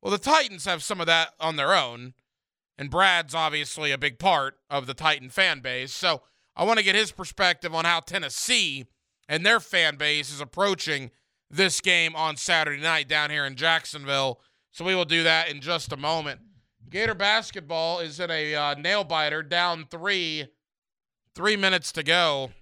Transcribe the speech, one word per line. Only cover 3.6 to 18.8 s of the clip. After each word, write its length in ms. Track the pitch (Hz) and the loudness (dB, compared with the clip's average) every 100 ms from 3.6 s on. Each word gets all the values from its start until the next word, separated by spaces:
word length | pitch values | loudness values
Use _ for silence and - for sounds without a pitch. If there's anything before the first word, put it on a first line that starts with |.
| 143 - 151 | -6 -4 -2
a 80 | 139 | 0
big 220 | 143 117 | -2 0
part 380 | 185 165 135 - _ | 2 2 2 -8 _
of 160 | 143 127 | -6 -6
the 80 | |
Titan 360 | 131 156 147 127 | -2 0 0 -2
fan 280 | 123 185 147 | 0 0 0
base. 320 | 127 127 135 | -4 -6 -6
So 300 | - 180 151 _ _ _ | -2 0 0 _ _ _
I 100 | - | -2
wanna 200 | 190 226 | 2 4
get 100 | 196 | 4
his 160 | 196 220 | 2 2
perspective 640 | - 185 - 185 170 175 | -4 -12 0 0 2 -2
on 100 | 160 | -2
how 140 | 165 170 | 0 0
Tennessee 840 | - 180 151 - - 240 185 139 123 _ _ _ _ | -2 -6 -6 -6 0 2 2 -4 -12 _ _ _ _
and 160 | 151 | 0
their 140 | 185 226 | 4 2
fan 380 | - 185 160 143 | 2 0 2 2
base 360 | 147 151 139 | 0 0 -2
is 80 | 143 | -10
approaching 680 | 143 - 202 190 - 147 127 _ _ _ _ | -10 0 0 0 -2 -4 -6 _ _ _ _
this 300 | 143 190 - | 0 2 2
game 340 | - 180 165 | 2 2 2
on 220 | 160 160 147 | 0 -4 -4
Saturday 440 | - 165 156 143 | 0 2 2 -2
night 280 | 156 160 139 | 0 0 0
down 220 | 151 147 | 0 0
here 140 | 151 | -2
in 120 | 139 131 | -4 -2
Jacksonville. 840 | 160 160 - 156 139 139 135 120 _ _ _ | 0 0 -2 -12 -2 0 0 -4 _ _ _
So 140 | - | -8
we 100 | 170 | -2
will 100 | 185 | 0
do 200 | 170 165 | 2 2
that 260 | 165 160 165 | 4 2 2
in 100 | 143 | -4
just 320 | 135 170 - | -4 -4 -4
a 40 | 147 | -6
moment. 440 | 147 160 147 135 226 _ _ _ 117 | -2 -2 -4 -10 -16 _ _ _ -12
Gator 260 | 165 226 | -4 -4
basketball 840 | 202 202 220 214 202 147 165 165 175 | 0 2 0 -2 -14 -6 -2 -2 -2
is 220 | 165 147 | -6 -6
in 100 | 175 | -4
a, 240 | 160 151 | -2 -2
uh, 200 | 151 147 | -2 -2
nail 280 | 143 | -2